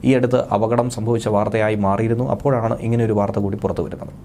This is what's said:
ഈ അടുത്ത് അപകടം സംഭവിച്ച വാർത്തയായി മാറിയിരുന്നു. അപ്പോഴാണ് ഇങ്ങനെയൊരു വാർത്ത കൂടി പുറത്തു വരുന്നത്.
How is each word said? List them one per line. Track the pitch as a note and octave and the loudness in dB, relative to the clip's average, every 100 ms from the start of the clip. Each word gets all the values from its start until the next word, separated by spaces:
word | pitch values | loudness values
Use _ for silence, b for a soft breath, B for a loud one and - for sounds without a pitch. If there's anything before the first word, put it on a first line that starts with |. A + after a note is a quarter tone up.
ഈ | B2+ | 4
അടുത്ത് | C3 A#2+ B2 - | 4 4 0 2
അപകടം | G#2 A2 A#2+ B2 | 0 2 0 -2
സംഭവിച്ച | A#2+ A2 A#2 A2+ | -4 -2 0 2
വാർത്തയായി | G#2 G#2+ A2 G#2+ | 0 2 0 0
മാറിയിരുന്നു. | G#2+ G2 G2 A2+ A#2 B2+ | 2 0 2 0 0 0
അപ്പോഴാണ് | G#2 C#3+ B2+ A2+ A#2 | -2 0 0 0 -2
ഇങ്ങനെയൊരു | A#2 A#2 A2+ | 0 0 2
വാർത്ത | G#2 G2+ G2+ | 2 0 0
കൂടി | G2+ G2+ | -2 -2
പുറത്തു | F#2+ F2+ | -2 -2
വരുന്നത്. | D#2 - - - | -4 -8 -12 -16